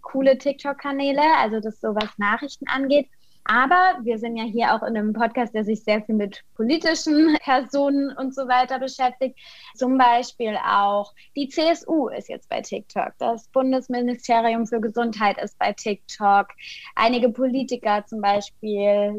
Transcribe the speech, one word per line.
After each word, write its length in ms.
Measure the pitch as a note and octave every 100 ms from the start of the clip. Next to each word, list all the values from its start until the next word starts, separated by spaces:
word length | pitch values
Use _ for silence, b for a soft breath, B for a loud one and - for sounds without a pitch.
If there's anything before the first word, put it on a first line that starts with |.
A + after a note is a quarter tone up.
coole 380 | - C4+ C4+ C4+
TikTok-Kanäle, 840 | C#4+ C#4 C#4+ C#4 C#4+ C#4 C#4 C#4 D#4 D#4+
also 220 | A3 A3
das 200 | G#3+ G#3+
so 100 | A3
was 240 | G#3 G#3+ -
Nachrichten 480 | G#3 A3+ C#4+ - C4+
angeht. 400 | C4 C4+ C#4+ C#4 - _ - -
Aber 520 | A3+ C4+ F4+ F#4 F4+
wir 160 | A#3 A3
sind 200 | A#3 A#3
ja 60 |
hier 300 | A3+ A3 A#3
auch 80 | A3
in 160 | A3+ A3
einem 160 | G#3+
Podcast, 400 | G#3+ A#3 B3+ A3+
der 100 | G#3+
sich 200 | G#3 G#3+
sehr 180 | - G#3+
viel 140 | G#3+ A3
mit 260 | G3+ - - -
politischen 840 | A3+ D#4+ D#4+ D#4+ D#4 D4+ D#4+ D4+
Personen 680 | - C4 B3+ C#4 C#4+ C#4 C#4 -
und 160 | C4
so 140 | C4+ B3+
weiter 320 | B3 B3+ C4
beschäftigt. 580 | C4 - B3+ B3 C4 B B B B -
Zum 240 | B3+ C4
Beispiel 580 | B3 A#3+ B3+ - A3+ G#3 -
auch 460 | G3+ G3+ G3+ G3+ b b C#4+
die 120 | C#4
C 140 | E4+
S 260 | D#4+ E4 -
U 200 | D#4+ A#3+
ist 200 | - -
jetzt 220 | - -
bei 120 | -
TikTok. 500 | - F#3 - G3+ - -
Das 280 | A#3+ A#3 -
Bundesministerium 1160 | C4 C4 C4 B3+ B3 B3 A#3+ - A#3 A3+ A3+ A3+
für 160 | A#3
Gesundheit 580 | A3 A#3 A#3 G#3+ G#3 -
ist 200 | G#3 -
bei 140 | G3+
TikTok. 760 | G#3 A3 G3+ - - G3+ G3+ G3 - B B B -
Einige 340 | A3+ B3 A#3+
Politiker, 720 | A#3 C4 B3+ B3+ A#3+ A3 G#3 G3+
zum 120 | A3+
Beispiel 960 | G3+ G3+ - - G#3+ G3+ G3+ G3+ G#3